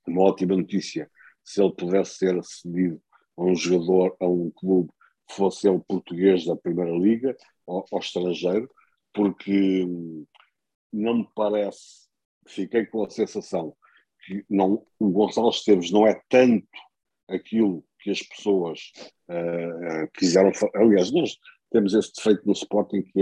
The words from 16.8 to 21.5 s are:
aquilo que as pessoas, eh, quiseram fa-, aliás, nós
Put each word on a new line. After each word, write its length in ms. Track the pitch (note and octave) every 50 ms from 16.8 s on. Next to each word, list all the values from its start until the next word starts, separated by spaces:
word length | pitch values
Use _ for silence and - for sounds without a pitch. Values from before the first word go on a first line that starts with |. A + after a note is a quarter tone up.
| - _ _ _ _ _ _ _ _ -
aquilo 560 | F#2+ F#2 - - A2 A2+ A2 G2+ F2+ D#2 - _ _ _
que 100 | - G2+
as 120 | F#2+ - -
pessoas, 720 | - - - - G#2+ G2+ F#2+ F2 E2 D#2 - - - - - - - _ _ _ -
eh, 800 | F2 E2+ E2+ E2+ E2+ E2+ E2+ F2 E2+ E2 F2 E2+ D#2+ D#2+ D#2 - -
quiseram 380 | - F#2+ F2+ E2+ F#2+ F#2+ G2 F2+
fa-, 160 | - G#2 G2+ -
aliás, 360 | F2+ A2 A#2 G#2 F#2+ F2+ F#2+
nós 260 | C3 F3 D3+ G#2+ - - _ -